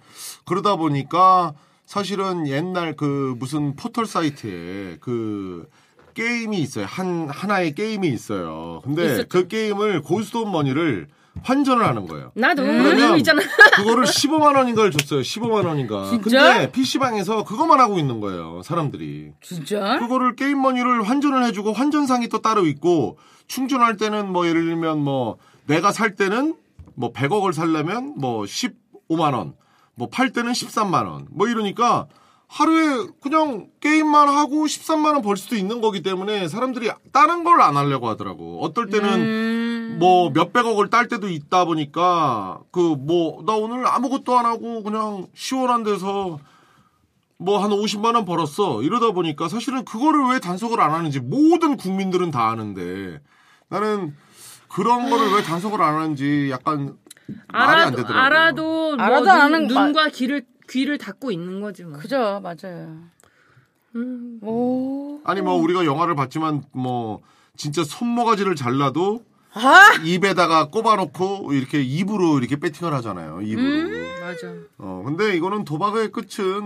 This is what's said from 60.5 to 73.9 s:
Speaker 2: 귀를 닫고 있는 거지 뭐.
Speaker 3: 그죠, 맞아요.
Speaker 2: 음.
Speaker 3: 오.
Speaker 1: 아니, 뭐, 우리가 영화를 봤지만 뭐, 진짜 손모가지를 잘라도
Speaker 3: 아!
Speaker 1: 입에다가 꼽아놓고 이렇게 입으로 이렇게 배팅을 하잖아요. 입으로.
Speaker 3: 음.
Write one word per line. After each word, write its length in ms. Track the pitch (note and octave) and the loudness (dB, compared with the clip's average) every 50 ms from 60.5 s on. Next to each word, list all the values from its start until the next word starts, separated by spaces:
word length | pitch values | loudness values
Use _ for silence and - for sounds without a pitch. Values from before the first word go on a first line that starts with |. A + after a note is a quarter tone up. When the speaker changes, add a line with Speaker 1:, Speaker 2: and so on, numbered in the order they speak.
| _ _ _ - | _ _ _ -8
Speaker 2:
귀를 280 | - B3+ C#4 C#4+ D4 | -4 -2 -2 -2 -2
닫고 340 | - - G#3 G3 - C#4 B3+ | -6 -6 -12 -14 -10 -8 -6
있는 300 | F#3+ E3 F3 F#3 F#3 G3 | -6 -6 -6 -8 -10 -10
거지 220 | G#3 G#3 F#3+ - F3 | -10 -10 -12 -14 -16
뭐. 120 | E3 C#3+ D3 | -16 -16 -14
Speaker 3:
그죠, 420 | D3+ G3 C4+ C4+ A#3 G3+ G3 G3+ F#3+ | -8 -4 -2 -2 0 -2 -2 -4 -8
맞아요. 540 | F3 E3+ D#3 - F#3 F3 E3 D#3+ D#3+ D#3+ D#3+ E3+ E3+ _ _ _ _ _ _ _ _ _ _ _ _ _ _ _ _ - | -10 -12 -12 -14 -14 -14 -14 -14 -16 -16 -18 -20 -20 _ _ _ _ _ _ _ _ _ _ _ _ _ _ _ _ -10
Speaker 2:
음. 440 | A#3 B3 B3+ B3+ A#3+ A#3+ A#3+ A#3 A3+ | -8 -8 -8 -10 -12 -12 -14 -14 -12
Speaker 3:
오. 800 | G3+ G#3+ A3+ A#3+ B3 B3 B3+ B3+ C4 C4+ C4+ C#4 C#4+ C#4+ D4 D4 - | -8 -4 -2 -2 0 0 0 -2 -2 -4 -6 -6 -8 -10 -12 -10 -4
Speaker 1:
아니, 180 | - F3+ G3 | -4 -2 -2
뭐, 120 | F#3 F3+ F3+ | 0 0 2
우리가 320 | F3 E3 E3 F3+ F#3 F3 | 2 2 2 2 2 2
영화를 300 | D3 C3+ D#3+ E3+ E3+ E3 | 0 2 2 0 0 0
봤지만 480 | C#3+ C3+ B2+ - D#3 D#3+ D#3 D3+ C3+ - _ - | 0 -2 -4 -2 -4 -2 -2 -2 -2 -6 _ -8
뭐, 480 | B2+ B2+ B2+ B2 A#2+ A#2 A2 G#2 - _ _ _ _ _ _ _ | -6 -4 -2 -2 -4 -4 -6 -8 -10 _ _ _ _ _ _ _
진짜 280 | - - D3 D3 F3 E3 | -10 -8 -4 -2 -2 -4
손모가지를 720 | D3 - - A#3 A#3+ A#3+ A#3+ A#3+ A#3 A3+ F#3 G3+ F#3+ F3 | -4 -4 -6 -4 -2 0 0 2 2 2 2 2 0 -2
잘라도 680 | C#3 B2+ A#2+ B2+ C#3 C#3+ C3+ A#2+ D#3 F#3 G3+ A3 A#3+ - _ _ _ _ _ - | -2 -2 -2 0 0 0 0 0 0 0 0 -2 -4 -8 _ _ _ _ _ -6
Speaker 3:
아! 340 | G#3 A#3 C4+ D#4+ F#4 G#4 A4 B4 - D#3+ | 0 6 8 10 12 12 10 10 6 2
Speaker 1:
입에다가 640 | E3 F3+ F3 F3+ G3 F3 F3+ F3 E3+ E3 D#3 D3 D3 | 0 0 2 2 2 2 2 2 4 4 4 2 2
꼽아놓고 840 | - A3 G#3+ A3+ G#3+ F#3+ F3+ D3 - D#3 F#3 F#3+ - - - - C#3+ | -2 -2 2 2 2 2 0 -4 -4 -4 -4 -4 -4 -4 -4 -2 -2
이렇게 280 | C3+ B2+ - D3+ D3 | -2 -2 -2 -2 -2
입으로 580 | C3+ B2 C#3 E3+ G3+ F#3+ G#3+ G3 F3+ E3 D3 C3+ | -2 0 -2 -2 -2 -2 0 2 2 2 2 2
이렇게 180 | A#2+ G#2+ C#3+ | 0 -2 -4
배팅을 360 | D3 D#3+ F3 D3 - F3 E3 D3 | -4 -4 -6 -6 -4 -6 -4 -4
하잖아요. 440 | B2+ A2+ G#2+ F#2+ F2+ D#2+ D#2 D#2 F2+ | -4 -4 -6 -8 -8 -10 -10 -10 -8
입으로. 240 | G#2 G#2+ A2 A#3 B3+ | -6 -4 -4 -2 -2
Speaker 3:
음. 500 | C#4 D4 D#4 E4 G4 | 0 0 -2 -4 -4